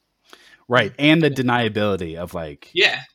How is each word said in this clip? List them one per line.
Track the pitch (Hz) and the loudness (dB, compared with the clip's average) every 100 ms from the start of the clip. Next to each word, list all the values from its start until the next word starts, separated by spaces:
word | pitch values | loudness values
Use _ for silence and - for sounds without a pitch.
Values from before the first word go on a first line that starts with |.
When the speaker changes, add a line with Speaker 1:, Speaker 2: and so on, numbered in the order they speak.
| _ _ _ - _ _ - | _ _ _ -20 _ _ 0
Speaker 1:
Right, | 123 107 - | 2 2 0
and | 147 160 | 2 4
the | 151 | 2
Speaker 2:
Yeah. | |
Speaker 1:
deniability | 135 123 123 113 104 104 95 87 80 | 0 0 0 0 0 0 -2 -4 -8
of, | 87 | -10
like, | 87 80 73 - | -8 -10 -12 -8
Speaker 3:
Yeah. | - 202 131 139 | 0 0 0 -8